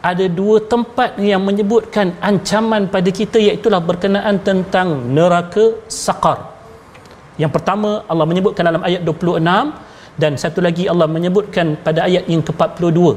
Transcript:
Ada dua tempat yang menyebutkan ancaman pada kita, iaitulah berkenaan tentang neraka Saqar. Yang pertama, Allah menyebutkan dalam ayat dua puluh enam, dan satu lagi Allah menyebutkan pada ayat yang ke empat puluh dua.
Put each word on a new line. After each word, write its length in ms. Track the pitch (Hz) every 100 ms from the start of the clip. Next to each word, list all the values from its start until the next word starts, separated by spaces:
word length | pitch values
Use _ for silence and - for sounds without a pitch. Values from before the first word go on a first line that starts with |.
| 170
Ada 160 | 180 190 170
dua 180 | 202 220 -
tempat 440 | 240 233 - 233 - 202
yang 100 | 190 196
menyebutkan 600 | 202 202 226 220 208 185 175 -
ancaman 540 | 196 - 208 226 214 196
pada 120 | 190 180 180
kita, 180 | 214 226
iaitulah 340 | 208 - 233 190 170
berkenaan 460 | 175 196 202 208 202 196
tentang 400 | 190 185 185 185 143 120 139
neraka 460 | 175 175 170 208 226 220 -
Saqar. 500 | - - - 170 139 - - - - - - - - - -
Yang 100 | 151
pertama, 480 | 156 - 202 208 208 -
Allah 140 | 165 160
menyebutkan 360 | 180 190 196 170
dalam 140 | 165 185
ayat 120 | 180 165
dua 80 | 160
puluh 140 | 170 170
enam, 240 | 165 196 294 - - - - -
dan 120 | 151 139
satu 160 | 175 165 175
lagi 240 | 170 196
Allah 160 | 175 156
menyebutkan 640 | 160 175 190 202 185 165 151 156
pada 160 | 160 180
ayat 180 | 175 175
yang 100 | 165
ke 80 | 156
empat 180 | 160 160
puluh 160 | - 170 165
dua. 140 | 170